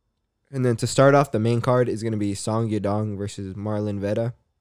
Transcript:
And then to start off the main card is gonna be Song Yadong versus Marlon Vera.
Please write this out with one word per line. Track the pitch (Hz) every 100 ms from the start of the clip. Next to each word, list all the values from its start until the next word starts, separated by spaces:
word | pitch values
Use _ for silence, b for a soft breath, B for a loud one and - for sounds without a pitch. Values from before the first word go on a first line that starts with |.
| _ _ _ _ _
And | 139 123
then | 113
to | 117
start | - 139 143
off | 139
the | 107
main | 110 120
card | 127 127 120
is | 101
gonna | 113 107
be | 101
Song | 98 - 110 113
Yadong | 107 98 104 107 98
versus | 101 - 95 98
Marlon | 104 104 107 101
Vera. | 101 107 117 117 _ _